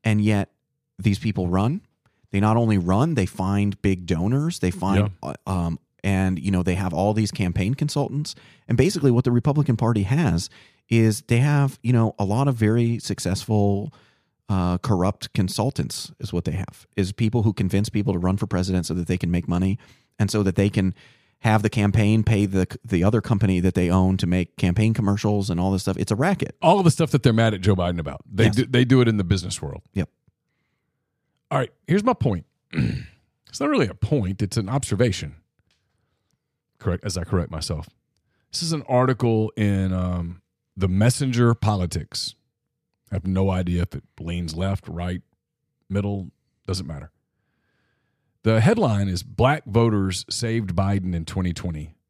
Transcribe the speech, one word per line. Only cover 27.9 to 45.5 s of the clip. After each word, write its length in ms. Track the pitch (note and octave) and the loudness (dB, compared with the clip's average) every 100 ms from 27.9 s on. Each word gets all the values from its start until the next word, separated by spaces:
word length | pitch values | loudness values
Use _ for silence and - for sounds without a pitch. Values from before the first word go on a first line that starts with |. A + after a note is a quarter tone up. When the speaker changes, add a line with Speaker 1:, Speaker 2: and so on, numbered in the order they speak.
| F2 | -2
Speaker 2:
about. 240 | D2+ - - | -6 -12 -8
They 140 | G2 A2+ | 2 2
Speaker 1:
Yes. 100 | A2 | 2
Speaker 2:
do, 100 | B2 | 2
they 180 | B2+ | 2
do 160 | B2+ C3 | 4 4
it 60 | A#2 | 4
in 80 | G#2+ | 2
the 60 | |
business 360 | F2 F#2+ F#2 - | 0 -2 -2 -10
world. 220 | D2 C2+ _ | -10 -12 _
Speaker 1:
Yep. 160 | F#2+ E2 _ _ _ _ _ _ _ _ _ _ _ _ _ _ | -6 -6 _ _ _ _ _ _ _ _ _ _ _ _ _ _
Speaker 2:
All 80 | C#3 | -4
right, 140 | B2+ _ - | -4 _ 0
here's 160 | F#3+ | 2
my 100 | A3+ | 2
point. 300 | A#3 B2 F2 - _ _ | 0 0 -2 -6 _ _
<clears throat> 20 | - A1+ - - _ _ _ _ | -2 -2 -2 -12 _ _ _ _
It's 120 | - | -4
not 80 | D4 | 0
really 160 | C#4 A2+ | 0 -2
a 80 | |
point. 480 | - - D3 F#2 G2 | -2 -2 0 0 -4
It's 140 | G2+ A#2 | -4 -2
an 120 | F#2+ | -2
observation. 680 | G#2+ - G2 A#2+ - D2 D2 _ _ _ _ _ _ _ _ _ _ _ _ _ _ | -4 -2 0 0 0 -8 -16 _ _ _ _ _ _ _ _ _ _ _ _ _ _
Correct, 260 | - F2 | -4 -2
as 120 | - F2+ | -4 -6
I 80 | |
correct 260 | E2 F#2 E2 | -2 -2 -2
myself. 380 | D#2+ - D#2 - _ _ _ _ _ _ | -8 -8 -8 -10 _ _ _ _ _ _
This 100 | - | -8
is 100 | E3 | -4
an 100 | D#3+ - | -6 0
article 600 | B2 C3 B2 B2 A2 A2 - | 2 2 2 2 2 0 0
in, 360 | G#2 G2 F#2+ | 0 2 0
um, 500 | F#2 F#2 F2+ E2+ F2 _ _ _ - | 0 -2 -2 -6 -10 _ _ _ -4
The 120 | F#2 | 0
Messenger 640 | F#2+ A#2 - C3+ A#2+ A#2+ | 4 2 2 -2 2 4
Politics. 800 | A2+ A2 G#2 F2 E2+ D2 - - - _ _ _ _ _ _ _ | 4 0 0 -2 -4 -8 -10 -10 -12 _ _ _ _ _ _ _
I 40 | |
have 120 | F#2+ F#2 | -6 -2
no 240 | F#2+ G2 | 0 0
idea 320 | F#2 F2+ F2 | 0 -2 -2
if 120 | F2 | -2
it 100 | C#2 _ - | -6 _ -12
leans 340 | D#2+ F2 E2+ | -8 -6 -6
left, 320 | D#2+ F#2+ G2 - | -4 -4 -4 -8
right, 340 | E2+ F2 F2+ _ _ _ | -8 -6 -8 _ _ _